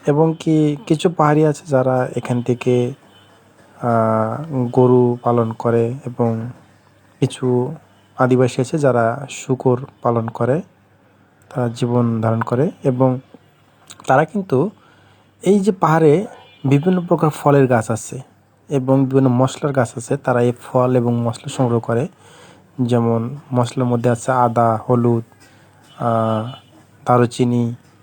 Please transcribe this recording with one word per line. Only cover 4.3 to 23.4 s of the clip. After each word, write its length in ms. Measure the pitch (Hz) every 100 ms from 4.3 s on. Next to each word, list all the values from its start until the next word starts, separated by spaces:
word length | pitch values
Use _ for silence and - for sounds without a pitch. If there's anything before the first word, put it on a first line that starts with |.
| 123 160 135 123
গরু 460 | 127 127 123 123 120
পালন 280 | 120 120 113
করে 420 | 113 120 117 117 135 123
এবং 460 | 120 117 113 117 - - _ _ _ _ -
কিছু 540 | 127 - 127 123 127 160 _ _ _ -
আদিবাসী 440 | 127 127 123 -
আছে 160 | 123 165
যারা 480 | 139 120 113 123 139
শূকর 480 | - - 127 131 123 135 _
পালন 260 | 120 117 113
করে, 340 | - 120 151 - _ _ _ _ _ _ _ -
তারা 200 | - 120
জীবন 520 | 117 120 123 120 113
ধারণ 200 | 110 113
করে। 300 | - 120 170 -
এবং 360 | 143 123 131 127 - - _ _ _ _ - - -
তারা 180 | 131 156
কিন্তু 440 | 208 190 127 190 - _ _ _ _ _ _
এই 160 | 175 202
যে 120 | 196
পাহাড়ে 540 | 190 160 160 160 156 214 - - - 135
বিভিন্ন 360 | 143 175 185
প্রকার 280 | 175 170 156
ফলের 380 | - 147 143 127
গাছ 240 | 120 107
আছে 300 | 110 - 127 - _ _ _ -
এবং 360 | 143 127 135 131
বিভিন্ন 240 | 135 131
মশলার 440 | 120 131 - 147
গাছ 240 | 135 120 -
আছে, 200 | - 143
তারা 240 | - 123
এই 100 | 123
ফল 440 | 120 - 127 123 127
এবং 260 | 120 120
মশলা 280 | 117 113 143
সংগ্রহ 300 | - 123 117
করে। 280 | 117 117 160 _ - - - - _ -
যেমন 540 | 120 120 117 117 117 143